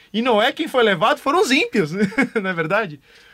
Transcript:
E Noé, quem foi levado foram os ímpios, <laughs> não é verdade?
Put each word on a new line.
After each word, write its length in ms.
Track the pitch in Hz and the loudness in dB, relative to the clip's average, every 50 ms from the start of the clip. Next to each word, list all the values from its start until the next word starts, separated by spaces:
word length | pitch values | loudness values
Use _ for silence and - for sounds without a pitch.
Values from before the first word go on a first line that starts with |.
| _ _ - | _ _ -4
E 80 | 214 | -2
Noé, 320 | 233 262 226 208 220 269 - | 0 2 2 2 2 0 0
quem 160 | - 330 - | -4 -6 -2
foi 140 | - 262 233 | 0 2 2
levado 360 | 208 190 160 190 240 302 277 | 2 2 2 2 0 0 0
foram 220 | - 269 294 370 | 0 0 2 2
os 100 | 440 269 | 2 2
ímpios, 400 | 254 294 480 466 - 226 165 143 | 2 0 0 0 0 0 0 0
<laughs> 480 | 165 196 214 196 - - 262 254 - 233 | -2 -2 -2 0 0 -2 -2 -2 -2 -4
não 80 | 190 190 | -4 -2
é 40 | 180 | -2
verdade? 480 | 165 160 156 190 214 226 170 147 135 _ _ - - - - | -4 -2 -2 -2 -2 -2 -4 -8 -14 _ _ -20 -20 -20 -20